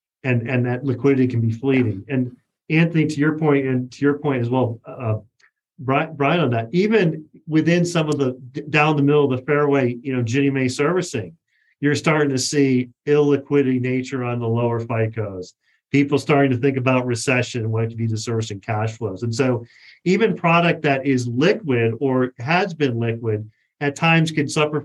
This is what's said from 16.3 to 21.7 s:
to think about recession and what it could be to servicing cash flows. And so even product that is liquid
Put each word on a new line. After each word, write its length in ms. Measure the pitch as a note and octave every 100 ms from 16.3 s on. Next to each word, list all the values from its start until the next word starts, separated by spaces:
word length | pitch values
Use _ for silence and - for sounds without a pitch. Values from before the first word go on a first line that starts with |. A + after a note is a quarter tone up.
| C#3+ C#3
to 80 | A#2+
think 180 | C#3 C3
about 300 | B2+ B2+ B2+
recession 560 | A#2 - B2+ A#2+ B2
and 100 | A2
what 120 | A2+
it 40 | A2+
could 80 | A2+
be 120 | A2+
to 80 | A2
servicing 420 | A2+ A2+ A2 G2
cash 380 | - G#2+ A2 -
flows. 240 | G#2+ F#2
And 120 | A#2
so 300 | A2+ C3 A#2 A#2 _ - -
even 320 | F3 G3 A3 E3+
product 460 | E3+ E3+ E3+ -
that 240 | D3+ C3+ C#3
is 200 | B2+ A#2+
liquid 680 | A#2+ D#3+ - D3+